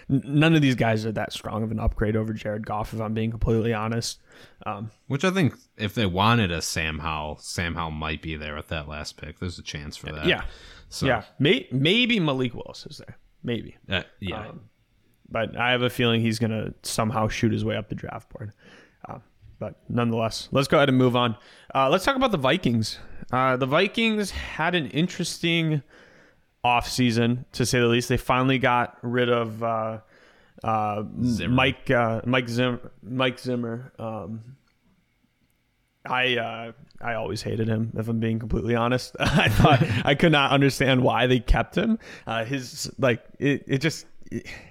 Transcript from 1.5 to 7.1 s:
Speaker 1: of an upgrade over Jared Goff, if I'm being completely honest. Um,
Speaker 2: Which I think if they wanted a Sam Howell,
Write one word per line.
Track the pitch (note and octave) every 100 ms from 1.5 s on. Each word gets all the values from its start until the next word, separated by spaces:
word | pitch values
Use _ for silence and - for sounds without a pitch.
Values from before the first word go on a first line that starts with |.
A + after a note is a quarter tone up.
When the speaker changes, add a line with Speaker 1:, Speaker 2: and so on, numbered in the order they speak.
| G#2+
Speaker 1:
of | A2
an | A2
upgrade | A2+ - G#2+ A2
over | A2
Jared | A2 G#2+ G#2+ G#2+
Goff, | G#2 A2+
if | A2
I'm | G#2+
being | A2 A2+
completely | A2+ - A2+ A2+
honest. | A2 A2 A#2 - - _ - - - G#2
Um, | G#2 A2 - -
Speaker 2:
Which | C3+
I | F#3+
think | F#3+ D3 - _ -
if | G#2+
they | B2 G#2
wanted | F2 G#2 A#2+ G2
a | E2
Sam | - - D#2+ D#2
Howell, | D#2+